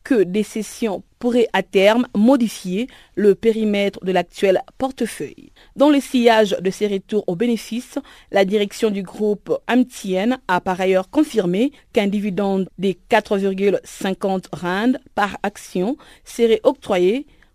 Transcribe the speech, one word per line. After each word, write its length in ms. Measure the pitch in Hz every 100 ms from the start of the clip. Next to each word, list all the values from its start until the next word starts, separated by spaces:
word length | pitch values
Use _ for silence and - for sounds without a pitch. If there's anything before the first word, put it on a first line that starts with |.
que 180 | - 247
des 200 | 180 196
cessions 600 | 202 226 208 - 226 180 - -
pourraient 300 | 247 247 226
à 100 | 190
terme 440 | 190 196 196 226 247 202
modifier 720 | 220 269 226 - 185 185 254 - _
le 200 | - 208
périmètre 680 | 185 226 220 214 202 202 196 185
de 60 |
l'actuel 500 | 180 175 - 196 185 - -
portefeuille. 760 | 262 - 233 - 143 - 50 _ _ -
Dans 140 | 285
le 100 | 285
sillage 560 | - 254 233 220 214 180
de 100 | 180
ces 160 | 190 208
retours 380 | 196 - 208 190
aux 100 | 175
bénéfices, 640 | 240 226 - 226 - - - - -
la 160 | 202 190
direction 440 | 208 208 - 226
du 120 | 202
groupe 500 | 185 - 208 208 - - -
M 160 | 240
T 280 | 254 - 196
N 260 | 185 214 254 -
a 140 | 180
par 180 | 190 180
ailleurs 300 | 190 185 190
confirmé 600 | - 302 220 180 180 269 - _
qu'un 140 | - 202
dividende 640 | 208 208 180 202 196 180 -
de 160 | 190 180 -
quatre 260 | 220 208 202
virgule 440 | 196 190 202 190
cinquante 640 | - - 208 190 196 190 -
rand 420 | - 175 185 233 254 _
par 220 | - 202 -
action 560 | 202 - - 185 185 302 - -
serait 360 | - - 233 214
octroyé 640 | - 285 - 190 180 240 294 _ _